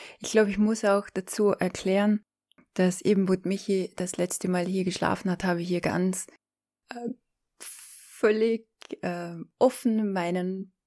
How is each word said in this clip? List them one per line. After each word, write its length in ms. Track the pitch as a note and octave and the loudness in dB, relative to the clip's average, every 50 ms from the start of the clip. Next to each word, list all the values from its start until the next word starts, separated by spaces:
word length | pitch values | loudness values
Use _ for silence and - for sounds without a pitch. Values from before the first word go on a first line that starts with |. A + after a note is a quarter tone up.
| - - - - | -18 -20 -18 -12
Ich 120 | G#3 - | -6 2
glaub, 160 | - A3 G#3+ G3+ | 4 4 4 4
ich 100 | F#3+ G3 | 4 2
muss 260 | G#3 G#3+ A3+ A3 - | 2 2 2 2 2
auch 240 | G3+ G3+ G3+ G3+ - | 2 2 2 0 -2
dazu 380 | - F#3+ F#3+ - - - G#3 G3+ | -8 -8 -6 -6 -2 2 2 2
erklären, 760 | - - F#3 F3+ - - - F#3 F#3+ G3+ G3+ G#3+ G#3 G#3 _ _ _ _ _ _ _ _ _ _ - | 4 2 0 -2 -2 -2 -2 0 2 2 4 2 2 0 _ _ _ _ _ _ _ _ _ _ 0
dass 260 | - F#3 F3+ F3+ - | 2 2 2 2 2
eben, 260 | - - G#3+ G3 F#3+ F#3 | 2 2 4 4 4 2
wo 60 | F#3 F#3 - | 2 0 0
Michi 480 | F3+ G3 F#3+ - - G3 F#3+ F3+ F3+ - | -2 -4 -2 -2 -2 0 0 -2 -4 -6
das 200 | - F3+ F3+ - | -8 -8 -6 -2
letzte 320 | - F3+ F3+ - - - F#3 | -4 -4 -2 -4 -4 -2 0
Mal 180 | F3+ F3+ F3 | 0 0 0
hier 180 | F3+ F#3+ F#3+ F#3 | 0 0 0 0
geschlafen 460 | F#3 F3 - - E3 F#3+ - - F#3 | -2 -2 0 0 0 -2 0 -2 -2
hat, 140 | F3 - - | -2 0 0
habe 180 | F#3 F3 E3+ | 0 0 0
ich 60 | E3+ F3+ | -2 -2
hier 120 | F3+ F3 | -2 -2
ganz, 460 | - - - F3 F3+ F#3+ F#3 - - - _ _ _ _ _ _ _ _ _ _ _ - | 0 0 0 2 0 0 0 -2 -8 -12 _ _ _ _ _ _ _ _ _ _ _ -14
äh, 200 | A#3+ A#3+ A#3+ A#3 B3 _ _ _ _ _ _ _ _ - | -12 -8 -8 -8 -8 _ _ _ _ _ _ _ _ -14
völlig, 1080 | - - - - - - - - - - - - - G#3+ G#3+ A3 A3 A3+ A3+ A3+ - _ _ - - - - - | -12 -12 -12 -12 -14 -16 -16 -18 -18 -16 -6 2 2 4 4 4 2 2 0 -2 -4 _ _ -20 -16 -14 -12 -8
äh, 320 | - F3+ F3 F3 F3 E3+ E3+ E3 D#3+ - _ - | -6 -6 -6 -6 -8 -10 -10 -12 -14 -10 _ 2
offen 540 | - B3+ - - - A#3+ A3 A3 G#3+ G3+ | 2 2 2 2 0 0 2 2 0 0
meinen 600 | F#3+ F#3 E3+ E3+ F3+ F#3 F3+ F#3 F#3+ F#3+ G3 - _ _ _ | 0 0 0 0 0 0 -2 -2 -4 -6 -8 -12 _ _ _